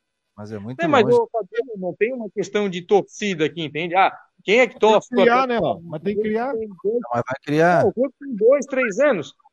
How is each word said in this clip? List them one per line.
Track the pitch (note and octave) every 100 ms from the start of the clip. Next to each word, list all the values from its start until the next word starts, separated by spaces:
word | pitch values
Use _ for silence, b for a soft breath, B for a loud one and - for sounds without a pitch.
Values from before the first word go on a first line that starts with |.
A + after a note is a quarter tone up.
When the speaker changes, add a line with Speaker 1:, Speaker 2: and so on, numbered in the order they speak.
| _ _ _
Speaker 1:
Mas | - G#2+
é | G#2+
muito | - C3
Speaker 2:
É, | E4
mas, | C#4
Speaker 1:
longe. | G#3+ A#3+
Speaker 2:
ô, | A3+
Fabiano, | A3+ F#3 - B3+ G3+
não | F3+
tem | - A3
uma | B3+ G#3+
questão | G#3 E3+ G#3 G3+
de | F3
torcida | F3 G3+ - - G#3 E3
aqui, | D3+ D#3+
entende? | D3 D3+ F3
Ah, | F3+ F3 - _ _
quem | - A#3
é | B3
que |
Speaker 3:
Tem |
que | -
Speaker 2:
torce | G#3+ G#3 -
pro | A#3+
Speaker 3:
criar, | A#3 B3
Speaker 2:
Atlético? | C4 A#3
Speaker 3:
né, | D3
mano? | F3
Mas | E3 D#3+
tem | G3+ G#3
que |
criar. | G#3+ A3 B3+
Speaker 2:
Tem | A3+ A3 F3
dois | G3+ A#3+
Speaker 1:
Não, | -
mas | A#2+ B2
vai | C3+
criar. | - D3+ E3+ E3
Speaker 2:
Não, | F#3+
o |
clube | A3 C4+ -
tem | C#4
dois, | G3+ A3 C#4+ -
três | C4 B3 F#3
anos. | D4 F#3+ C3+ - _